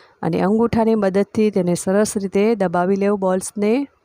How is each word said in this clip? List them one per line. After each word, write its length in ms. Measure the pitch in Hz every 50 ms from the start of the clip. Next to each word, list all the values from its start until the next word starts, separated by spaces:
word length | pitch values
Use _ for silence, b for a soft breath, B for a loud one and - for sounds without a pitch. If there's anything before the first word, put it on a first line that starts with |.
| B B B B
અને 180 | - 165 170 180
અંગૂઠાની 540 | 180 185 214 226 233 226 - 233 220 220 226
મદદથી 560 | 220 196 190 180 202 202 - - 220 214 214
તેને 240 | 202 196 175 175 175
સરસ 420 | - - 190 190 202 214 208 -
રીતે 380 | 208 196 185 - 196 202 220 233
દબાવી 420 | 202 196 175 170 180 175 185 196
લેવું 240 | 196 196 202 208 196
બોલ્સને. 680 | 190 185 185 190 185 - - 208 202 208 226 269 277 - _ _